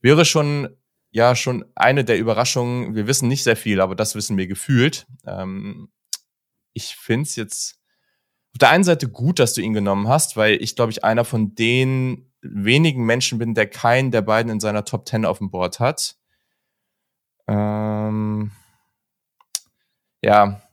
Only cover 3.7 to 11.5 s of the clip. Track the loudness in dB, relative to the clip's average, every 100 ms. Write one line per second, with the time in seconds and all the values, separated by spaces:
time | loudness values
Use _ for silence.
3.7 | 0 0 0 -4 -4 -4 -4 -4 -8 -2
4.7 | 2 2 -2 -16 -20 -14 -10 -10 -10 -12
5.7 | -16 -18 _ _ -16 _ _ _ _ _
6.7 | -16 -14 -16 -4 -4 -4 -8 -10 -10 -12
7.7 | -14 _ _ _ _ _ _ _ 4 6
8.7 | 6 4 2 0 -2 -2 2 0 0 -2
9.7 | -2 0 0 2 2 0 0 2 2 -2
10.7 | -2 -2 0 0 0 0 -2 -2